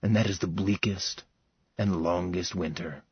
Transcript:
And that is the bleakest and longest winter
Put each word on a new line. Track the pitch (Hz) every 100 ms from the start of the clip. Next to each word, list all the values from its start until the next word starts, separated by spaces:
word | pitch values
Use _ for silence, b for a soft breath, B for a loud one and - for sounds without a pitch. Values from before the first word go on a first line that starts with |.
And | - 107
that | 107
is | 98
the | 95
bleakest | 85 98 101 - 95 - - - _ _ _ _ _
and | 101 92
longest | 82 87 90 90 87 95
winter | 82 78 87 71 -